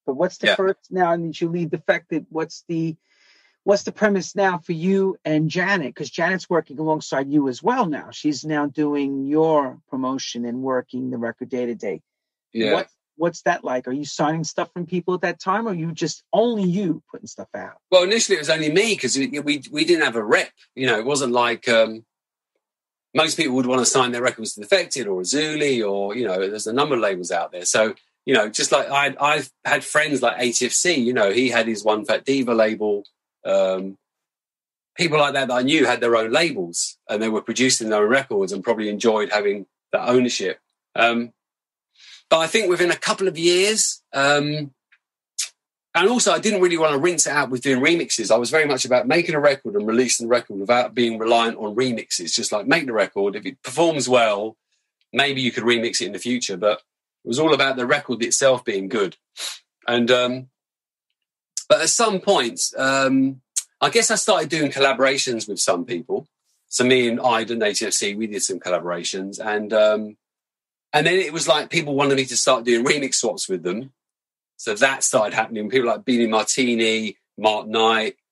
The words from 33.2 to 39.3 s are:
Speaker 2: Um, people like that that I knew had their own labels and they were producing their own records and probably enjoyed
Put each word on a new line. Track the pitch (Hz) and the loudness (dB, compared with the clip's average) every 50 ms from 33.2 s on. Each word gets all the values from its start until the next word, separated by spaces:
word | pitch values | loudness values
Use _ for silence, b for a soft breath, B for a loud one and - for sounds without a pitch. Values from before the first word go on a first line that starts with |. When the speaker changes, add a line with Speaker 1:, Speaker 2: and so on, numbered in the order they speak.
| _ _ _ _ - | _ _ _ _ -4
Speaker 2:
Um, | 95 98 98 95 95 95 92 95 95 98 - _ _ _ _ _ _ _ _ _ _ _ _ _ _ _ _ _ _ _ | 0 2 2 2 2 0 -2 -4 -8 -12 -14 _ _ _ _ _ _ _ _ _ _ _ _ _ _ _ _ _ _ _
people | - 170 156 151 151 | -2 -2 2 2 2
like | 143 139 131 | 2 2 0
that | 139 131 120 | 0 -2 0
that | 123 | 0
I | 127 127 | 0 2
knew | 139 156 160 127 | 2 2 4 4
had | 120 123 117 | 2 2 2
their | 120 120 117 | 2 2 2
own | 113 110 113 | 2 2 2
labels | 123 160 170 170 - 98 87 85 85 - - - - _ _ - | 2 2 0 0 -2 -4 -8 -6 -6 -6 -6 -6 -8 _ _ -6
and | 110 104 | -4 -2
they | 113 113 | -2 -2
were | 110 101 | -2 -2
producing | - - 113 120 131 131 - - 113 107 | -4 -4 0 0 2 2 2 0 0 0
their | 107 104 104 | 2 2 4
own | 107 | 4
records | 131 139 131 - 110 98 98 92 101 | 2 2 0 0 -2 -2 -2 -2 -4
and | 95 - | -4 -2
probably | 120 110 110 107 | -2 -2 -2 -2
enjoyed | 104 104 101 123 113 107 107 104 95 | -4 -4 0 2 2 2 2 0 0